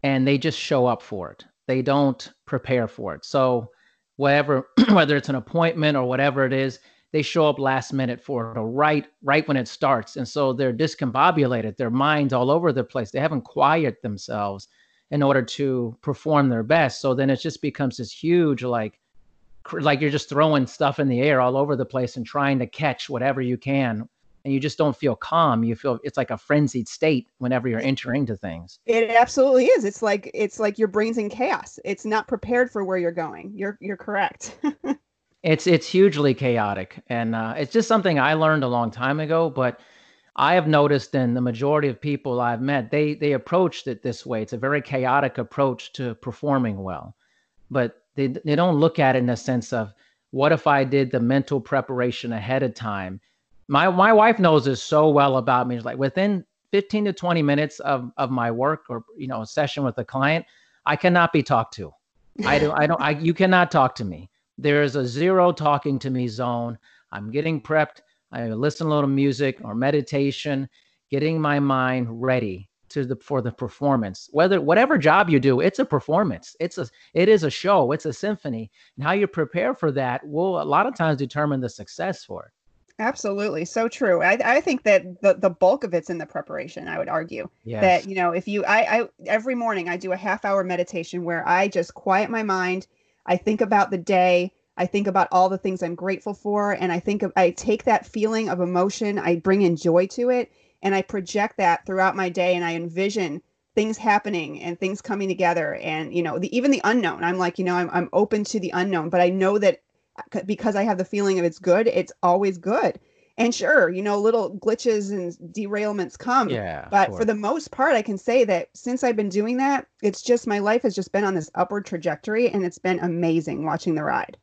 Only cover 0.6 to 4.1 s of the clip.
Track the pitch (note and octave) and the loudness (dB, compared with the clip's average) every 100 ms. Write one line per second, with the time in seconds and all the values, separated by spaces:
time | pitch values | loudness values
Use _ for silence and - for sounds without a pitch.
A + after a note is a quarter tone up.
0.6 | - C#3+ B2 A2+ - G#2 E2 - - _ | -2 2 2 0 -6 -10 -10 -14 -20 _
1.6 | - C3 B2+ C#3 C#3 B2+ - _ - - | -4 -4 0 2 2 0 -10 _ -8 -8
2.6 | - B2+ A2+ - G#2+ D2 - C#3+ C3 B2 | -2 -2 -2 -6 -10 -10 -4 0 2 0
3.6 | A#2 _ _ _ _ | -4 _ _ _ _